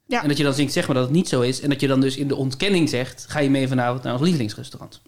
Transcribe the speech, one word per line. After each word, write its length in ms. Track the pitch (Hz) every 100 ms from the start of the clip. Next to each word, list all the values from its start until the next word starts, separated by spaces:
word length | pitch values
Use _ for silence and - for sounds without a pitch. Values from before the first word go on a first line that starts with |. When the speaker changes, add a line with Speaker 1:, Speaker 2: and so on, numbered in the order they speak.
| -
Speaker 1:
Ja. 160 | 240
Speaker 2:
En 60 | 147
dat 100 | 147
je 60 |
dan 100 | 143
zingt: 200 | 135 139
"Zeg 140 | - -
me 60 |
dat 100 | 131
het 100 | 127
niet 160 | 156 185
zo 120 | 131
is." 200 | 123 131
En 80 | 143
dat 100 | 135
je 60 | 139
dan 140 | 135
dus 140 | 135 135
in 100 | 143
de 80 | 139
ontkenning 540 | 135 131 196 190 156
zegt: 360 | 123 127 - -
"Ga 120 | 151
je 100 | 143
mee 180 | 139 131
vanavond 360 | 131 123 127
naar 100 | 131
ons 80 | 123
lievelingsrestaurant?" 800 | 160 165 107 - - 113 - -